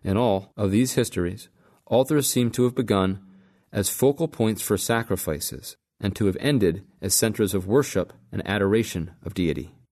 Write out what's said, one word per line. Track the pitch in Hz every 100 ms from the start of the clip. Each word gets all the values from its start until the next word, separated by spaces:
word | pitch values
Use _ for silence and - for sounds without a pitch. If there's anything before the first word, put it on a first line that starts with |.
In | 95 98
all | 123 95 95 -
of | 101
these | 101 127
histories, | - 113 - 87 104 - _ _ _ _
altars | 120 131 151 131
seem | 127 120
to | 113 123
have | 123
begun | 113 101 95 95 - - _ _ _
as | 104 98
focal | - 131 143 160
points | - 110 101
for | - 104
sacrifices | - 117 113 92 - 73 - - - - _ _
and | 101 -
to | 101
have | 95
ended | 139 143 92 87 - _
as | 95 -
centers | 110 107 104
of | 101 90
worship | 123 135 95 87 - _
and | - -
adoration | 101 98 110 110 90 82 -
of | -
deity. | - 85 62 - - _